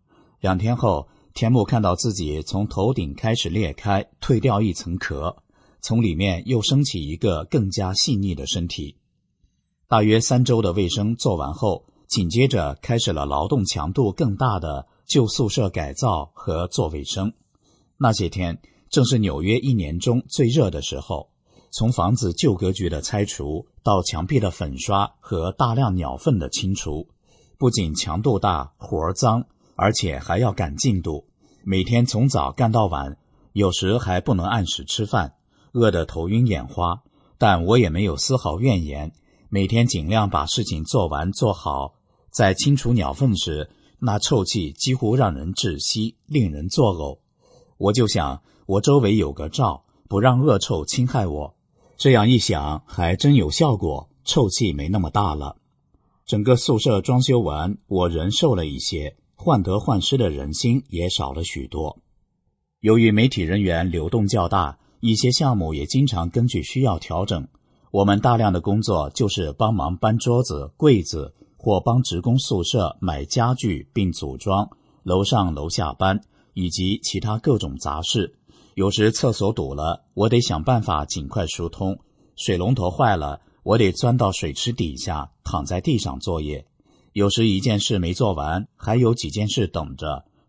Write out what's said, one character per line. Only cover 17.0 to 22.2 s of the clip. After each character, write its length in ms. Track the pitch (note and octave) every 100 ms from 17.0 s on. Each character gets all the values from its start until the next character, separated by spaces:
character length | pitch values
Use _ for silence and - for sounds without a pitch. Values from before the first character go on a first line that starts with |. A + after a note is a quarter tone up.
生。 300 | C#2+ G#2 G2+ - _ _ _ _ _ -
那 120 | B2+
些 180 | G#2+ G2+
天 280 | G2 F2 E2+ _ _ -
正 160 | D3+
是 140 | B2 B2+
纽 240 | G2+ C#2+
约 160 | F2+ A#2+
一 160 | C#3
年 240 | A#2 D2+ E2+
中 240 | B2+ A#2+ -
最 180 | - A#2+
热 240 | D3 G#2
的 100 | D2+
时 180 | - C#2
候， 320 | - D2+ - _ _ _ _
从 220 | - A2+
房 220 | B2 F2
子 180 | A#2+